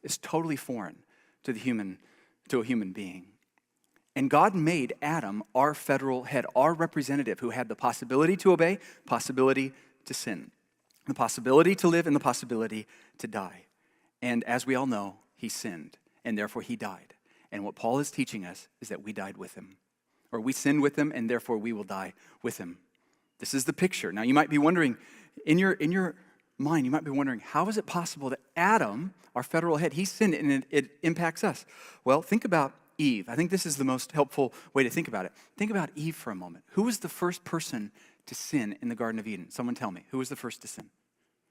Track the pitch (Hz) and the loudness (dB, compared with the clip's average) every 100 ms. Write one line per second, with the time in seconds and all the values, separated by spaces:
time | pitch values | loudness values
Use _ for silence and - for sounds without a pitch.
0 | 147 - - 160 165 143 - 120 92 - | -10 -8 -4 -2 -2 -4 -6 -8 -8 -12
1 | _ _ _ _ - 113 123 113 98 92 | _ _ _ _ -8 -4 -2 -2 -4 -10
2 | _ _ _ _ - 127 117 120 95 95 | _ _ _ _ -4 -2 0 -2 -2 -6
3 | 95 90 90 _ _ _ _ _ _ _ | -12 -14 -20 _ _ _ _ _ _ _
4 | _ - 135 147 196 190 156 170 123 - | _ -2 4 6 6 4 2 2 -2 -4
5 | 147 165 101 104 - 127 147 147 - 135 | -4 -2 -4 -8 -4 2 2 2 0 0
6 | 135 127 131 135 - 123 147 165 165 156 | 0 -4 -2 -4 0 4 4 4 0 -2
7 | 139 139 117 95 113 117 113 107 123 110 | -2 -2 -2 -4 -4 -6 -6 -2 -2 -2
8 | 120 131 160 190 190 170 165 202 - - | 0 2 4 4 6 6 4 0 -8 -16
9 | - 117 - 131 131 135 135 - _ _ | -2 -2 0 4 4 4 -2 -8 _ _
10 | - 127 - 87 - - _ _ _ _ | -12 -8 -6 -8 -10 -20 _ _ _ _
11 | - 139 117 - 120 139 170 190 175 170 | -6 -2 -2 0 6 8 8 6 4 4
12 | 165 143 143 120 123 113 113 110 - - | 4 2 2 -2 -2 -4 -4 -6 -12 -18
13 | _ - 113 104 92 92 _ _ _ _ | _ -14 -10 -8 -8 -12 _ _ _ _
14 | _ _ 123 120 117 123 127 131 135 107 | _ _ -4 -2 0 -2 0 0 0 -4
15 | 101 95 _ _ 113 - 113 85 - - | -6 -12 _ _ -10 -8 -10 -12 -14 -20
16 | _ _ 123 104 104 120 95 113 107 90 | _ _ -6 -4 -4 -6 -8 -8 -8 -10
17 | - _ _ _ _ 104 101 - 113 135 | -18 _ _ _ _ -10 -10 -6 -2 0
18 | 143 - 127 110 90 85 - _ 110 82 | -2 -4 -4 -6 -10 -14 -20 _ -12 -12
19 | 107 104 98 95 95 - 92 _ _ _ | -10 -10 -10 -12 -16 -16 -20 _ _ _
20 | _ _ _ 117 123 131 143 147 143 151 | _ _ _ -6 -4 0 2 4 4 2
21 | 151 127 113 120 - 110 113 107 98 98 | -2 -2 -2 -2 -2 -4 -2 -6 -8 -8
22 | 90 - _ _ 123 - 90 87 _ _ | -10 -12 _ _ -8 -6 -10 -14 _ _
23 | _ _ _ _ - 135 131 - 185 - | _ _ _ _ -4 -2 -2 0 0 0
24 | 92 98 117 143 151 147 151 180 143 117 | -6 -2 4 6 6 6 6 6 4 0
25 | - - - - - 165 190 - 151 190 | -10 -20 -20 -6 2 4 4 2 0 0
26 | 180 - _ _ _ - 143 160 127 151 | 0 -4 _ _ _ -4 2 2 2 0
27 | 156 139 139 113 - 151 190 214 - 175 | 0 0 0 -2 -4 -2 0 -2 -4 -4
28 | 170 151 135 131 _ 165 185 220 113 110 | -6 -6 -6 -6 _ 0 4 4 2 -2
29 | 185 - _ 123 - 165 170 151 165 143 | -8 -10 _ -8 -2 0 2 2 0 -2
30 | 196 - 214 156 147 139 - 147 135 _ | -4 2 2 4 2 0 0 0 -2 _
31 | 165 160 170 160 202 131 - - - - | -2 0 -2 0 -2 -4 -10 -20 -20 -2
32 | 123 143 156 214 220 165 135 - _ - | 4 4 4 0 2 2 2 -2 _ 0
33 | 147 110 95 120 175 185 170 139 131 127 | 2 2 0 -2 0 0 -2 -2 0 -2
34 | - 151 143 - 127 - - 139 123 170 | -2 0 0 2 -2 -2 -4 0 2 0
35 | 151 107 92 - _ - 214 202 180 151 | -4 -4 -8 -10 _ -6 -2 -2 -4 -4
36 | 160 156 120 95 90 85 _ - 233 214 | -6 -6 -10 -10 -12 -18 _ 0 0 -2
37 | 165 - 175 180 - 165 - 117 104 - | -6 -4 -4 -4 -6 -6 -4 -8 -8 -14
38 | _ _ - - - 147 107 98 120 113 | _ _ -16 -14 -4 -2 -2 -4 -6 -4
39 | 113 113 107 98 85 - 120 123 107 90 | -4 -4 -6 -10 -10 -6 -6 -4 -6 -8
40 | - 131 131 135 120 - - - - _ | -8 -6 -6 -8 -10 -12 -14 -16 -18 _
41 | _ _ _ _ _ | _ _ _ _ _